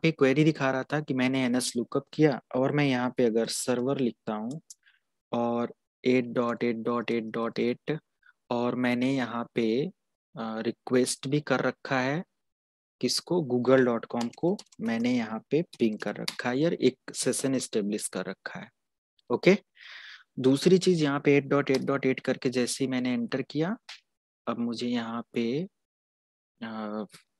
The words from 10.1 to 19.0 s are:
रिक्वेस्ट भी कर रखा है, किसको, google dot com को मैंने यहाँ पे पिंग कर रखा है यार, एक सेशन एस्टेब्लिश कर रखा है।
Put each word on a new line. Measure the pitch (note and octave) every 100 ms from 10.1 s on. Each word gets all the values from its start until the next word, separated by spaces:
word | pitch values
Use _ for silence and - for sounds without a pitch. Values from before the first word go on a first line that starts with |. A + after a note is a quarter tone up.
| _ _ -
रिक्वेस्ट | A2+ A2 A2+ - - B2+ B2 - C3+
भी | D3
कर | - C3
रखा | B2+ - - C3+
है, | C3 D#3 - _ _ _ _ _ _ _
किसको, | B2 - - F3
google | C3 B2 B2 C3 B2
dot | A#2 - A#2+
com | A#2 -
को | E3 G#3 - -
मैंने | A3+ A3+ A#3+ B3
यहाँ | - A2 -
पे | D3
पिंग | F3+ - A#2 G#2
कर | G#2 G2+
रखा | A#2 - B2
है | C3
यार, | E3
एक | - B2+ - -
सेशन | - C3+ A#2 C3+
एस्टेब्लिश | C3 - A2+ G2+ G#2 -
कर | F#2+ F#2+
रखा | F#2+ - G2+
है। | G#2 _ _ _